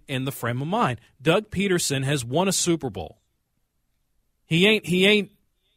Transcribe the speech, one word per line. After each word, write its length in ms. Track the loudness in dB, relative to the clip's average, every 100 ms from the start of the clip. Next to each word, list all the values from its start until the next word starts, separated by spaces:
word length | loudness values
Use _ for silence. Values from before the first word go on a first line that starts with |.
| -6
in 180 | -6 -6
the 60 |
frame 300 | -6 -6 -4
of 60 | -4
mind." 340 | -2 -2 -2 _ _
Doug 280 | 0 0 0
Peterson 520 | -4 0 0 0 -2
has 220 | -2 -4 -2
won 220 | 0 0
a 40 |
Super 360 | 0 0 -2 -4
Bowl. 300 | -8 -12 -16 _ _ _ _ _ _ _ _ _ _ _ _ -2
He 200 | 4 4
ain't, 180 | 4 0
he 180 | 2 4
ain't, 260 | 4 0 _ _ _ _